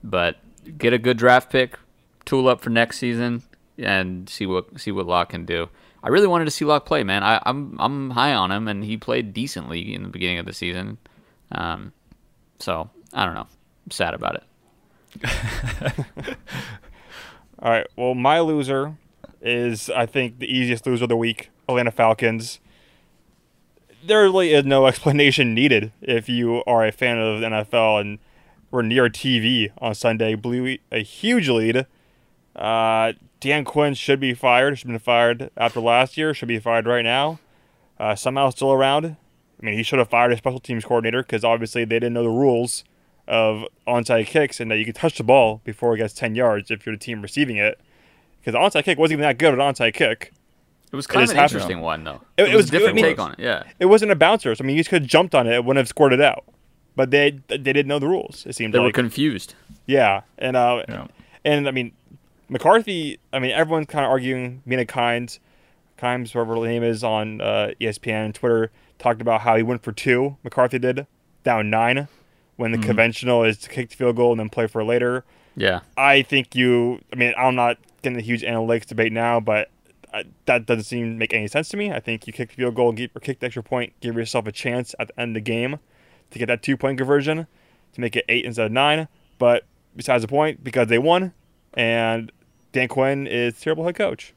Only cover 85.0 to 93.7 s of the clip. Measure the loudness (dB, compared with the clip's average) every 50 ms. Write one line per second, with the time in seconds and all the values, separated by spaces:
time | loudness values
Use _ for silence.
85 | -10 -10 -8 -10 -8 -6 -6 -6 -4 -4 -4 -4 -4 -4 -6 -10 _ _ _ _
86 | _ _ _ _ _ _ -8 -8 -2 -2 -2 -4 0 -4 -2 0 0 -2 -2 -2
87 | 0 2 2 2 2 0 -2 -4 -6 -10 _ _ _ _ _ _ _ _ _ -6
88 | -6 -2 -2 -2 0 0 0 0 -2 -4 -4 -2 -2 0 2 2 2 2 2 0
89 | -2 -8 _ _ _ _ _ _ 4 4 4 2 0 _ _ _ _ _ _ -14
90 | -2 0 0 0 0 0 0 0 0 0 -2 -6 -12 -4 0 0 2 4 2 2
91 | 4 4 2 2 2 -2 -8 _ _ _ _ _ _ _ -4 -2 -2 0 0 0
92 | 0 0 -2 -2 -6 -10 _ _ _ _ _ _ _ _ -4 -4 -4 -2 0 0
93 | 0 0 0 -2 -4 -4 -4 -2 -2 -2 -4 -6 -4 -4